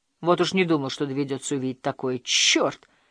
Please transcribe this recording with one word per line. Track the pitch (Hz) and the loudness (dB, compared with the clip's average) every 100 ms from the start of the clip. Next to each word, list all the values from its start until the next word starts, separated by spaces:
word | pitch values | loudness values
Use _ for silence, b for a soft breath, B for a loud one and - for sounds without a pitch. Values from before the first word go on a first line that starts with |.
| _ _ | _ _
«Вот | 165 175 | 0 2
уж | 180 | 2
не | 190 | 2
думал, | 180 160 135 | 2 2 0
что | - 143 | -6 -4
доведётся | 135 139 135 - 143 | -4 -4 -6 -4 -4
увидеть | 131 127 | -4 -4
такое. | - 131 - 127 | -6 -4 -4 -4
Чёрт! | - - - 330 175 - - _ _ | -2 0 4 4 2 -2 -14 _ _